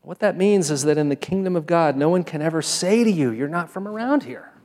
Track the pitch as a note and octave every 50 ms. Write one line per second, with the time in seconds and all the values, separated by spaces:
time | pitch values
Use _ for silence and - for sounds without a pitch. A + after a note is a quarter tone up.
0 | _ - F3 - - G#3 F3 E3+ F#3 G3+ G#3 G3+ F3 D3 D3+ C#3 C3 D3+ D3+ D3+
1 | D3+ D3 C#3+ C#3 - - F#3 F#3+ F#3+ F#3 F3+ F3 D#3 D#3 F3 E3+ E3 D3+ C3+ C3
2 | C#3+ D#3 F3 F#3 D3+ - - D3+ D3+ E3 D#3+ D#3+ D3+ - - - - F3+ G#3 A#3
3 | A#3+ A3 G3+ E3 D3 B2 A2+ A2+ C3 C#3+ D#3+ F3 F3 E3 - F#3+ G3 G3+ G#3+ G#3+
4 | A3+ B3+ C#4+ D4 - B2 B2+ A2 - - _ _ _